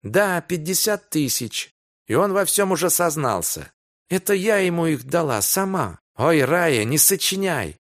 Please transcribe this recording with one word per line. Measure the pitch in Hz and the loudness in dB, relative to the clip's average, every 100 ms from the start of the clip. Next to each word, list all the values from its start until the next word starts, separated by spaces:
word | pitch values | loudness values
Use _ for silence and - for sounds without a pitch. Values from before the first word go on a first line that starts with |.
«Да, | 101 175 202 175 | 0 0 2 -2
пятьдесят | - 175 156 185 214 202 _ | -4 -6 -2 -2 0 -2 _
тысяч. | 160 135 - - - - _ _ _ - | -2 0 -2 -6 -8 -10 _ _ _ -2
И | 120 | 0
он | 202 | 2
во | 190 185 | 0 0
всем | - 196 | 0 0
уже | 170 170 | 2 0
сознался. | - 175 151 131 95 - - - _ _ _ _ | 2 0 0 -2 -2 -4 -8 -12 _ _ _ _
Это | 185 185 | -4 0
я | 202 202 208 | 0 2 2
ему | 185 170 165 | 2 0 0
их | 143 127 | -2 -2
дала | 165 156 110 | -2 0 0
сама». | - - 190 190 107 82 _ - | 0 0 0 -2 -4 -8 _ 0
«Ой, | 139 160 | 2 4
Рая, | 131 175 165 123 | 2 2 2 2
не | 107 151 | 2 2
сочиняй. | - 196 - 190 196 147 85 - | 2 2 -2 -2 -2 -4 -6 -10